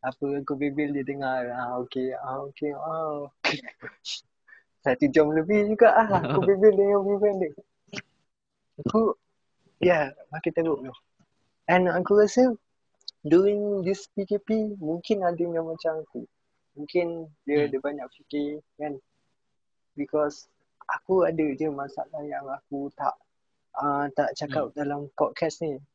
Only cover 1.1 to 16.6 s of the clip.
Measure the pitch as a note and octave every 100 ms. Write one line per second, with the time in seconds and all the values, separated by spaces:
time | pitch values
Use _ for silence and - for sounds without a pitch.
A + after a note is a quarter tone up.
1.1 | C#3 C3+ C3 B2 B2 B2 B2 B2 C3 B2+
2.1 | C3 C3+ C3+ C#3 - D3 C#3+ D#3 D#3+ D#3+
3.1 | D3 C#3+ _ - D3 - - - _ -
4.1 | - _ _ _ - _ _ C#3+ B2+ C#3+
5.1 | D3 D3+ D#3 E3 G#3 G#3 G#3+ A#3 - A3
6.1 | F#3+ D3 E3 F#3 G3 G#3+ G3 G3+ G3+ G3
7.1 | G3+ G#3 G3 E3+ C#3+ - _ _ - -
8.1 | _ _ _ _ _ _ - D3 G#3+ A3
9.1 | - _ _ _ _ _ _ F#3 E3+ C#3
10.1 | C#3+ - D#3 E3+ E3 E3 C#3+ C3 B2 _
11.1 | _ _ _ _ _ - F3+ F3+ E3+ F3
12.1 | G3+ G#3+ - B3+ A3+ _ _ _ _ -
13.1 | _ D3 E3 G3 G#3 G#3 G3+ F3+ F#3+ -
14.1 | - G3 G#3 - A3 G#3+ G3+ D#3 E3+ -
15.1 | G#3 F3+ E3+ F3 E3 E3 D#3+ E3 D#3+ D#3
16.1 | - - _ _ _